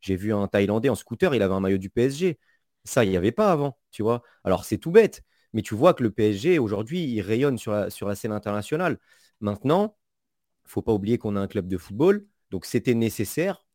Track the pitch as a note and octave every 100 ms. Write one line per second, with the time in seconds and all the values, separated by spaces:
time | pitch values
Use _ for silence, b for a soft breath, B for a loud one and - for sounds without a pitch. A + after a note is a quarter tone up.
0 | - F#2+ G#2 G#2 G2 G#2 G2+ G#2+ C3 A2+
1 | - A#2+ F#3 C3 G2 F#2+ F#2+ G2 G2 -
2 | B2+ C#3 F#3 D3+ _ _ _ _ - -
3 | A2 F#2 F#2 A3+ G#3+ E3 C#3+ - _ -
4 | G#2+ A#2+ b b - F2+ - G#2 - F3+
5 | A3 - - _ _ A2 G#2 G#2 D#3+ F3
6 | A#2+ G2+ G#2+ G2+ C3+ F3 A2+ G2+ A2+ F3
7 | D#3+ A2+ F#2+ A2 C#3+ B2 - G#2 F#2 -
8 | G2+ G2+ A2+ G#2 G#2 G#2 G2+ D3+ F3+ A#2+
9 | b b b b G#2 G#2 B2+ E3+ G#3+ _
10 | _ _ _ _ _ _ _ - - G#2+
11 | G2+ A#2 A2 G2+ G2 G#2+ F2+ F#2 - G2
12 | E3 G#3 G3+ _ _ F#2+ - B2 A#2+ A#2
13 | A2+ - G#2 - F3+ F3+ _